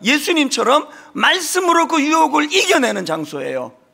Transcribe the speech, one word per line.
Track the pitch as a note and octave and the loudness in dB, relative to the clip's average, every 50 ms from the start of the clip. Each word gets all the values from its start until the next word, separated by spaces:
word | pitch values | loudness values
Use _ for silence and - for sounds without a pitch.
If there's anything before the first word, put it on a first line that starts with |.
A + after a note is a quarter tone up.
| F#3+ | 2
예수님처럼 | G3+ C#4 D4+ D4 - F4+ D#4+ D4 C4 - B3 A3 G#3+ C4 D4+ - - - - - - - | 2 0 0 0 0 0 0 0 0 0 -2 0 2 2 2 0 -2 -16 -20 -20 -14 -6
말씀으로 | - G#3+ C4 D#4+ F#4 F4 D#4 - F4+ F#4 F4 E4+ E4+ E4 - | -2 0 0 0 0 -2 -2 -4 -2 0 2 2 2 2 2
그 | D#4+ D#4+ C#4 | 0 0 0
유혹을 | D4 D#4 D#4+ D#4+ D4+ C4 D4+ D4+ D4+ E4 | 2 2 2 2 2 2 0 -2 0 0
이겨내는 | F#4+ F#4+ F#4 F#4 E4 C4 A3+ G#3 G3+ F#3 | -2 0 2 2 2 2 0 -2 -4 -4
장소예요. | D#3+ D#3 E3 D3+ C#3+ - C#3+ C#3 C#3 C3+ C3 B2 A#2 - _ _ _ | -4 -4 -6 -6 -8 -8 -8 -8 -6 -6 -6 -8 -8 -14 _ _ _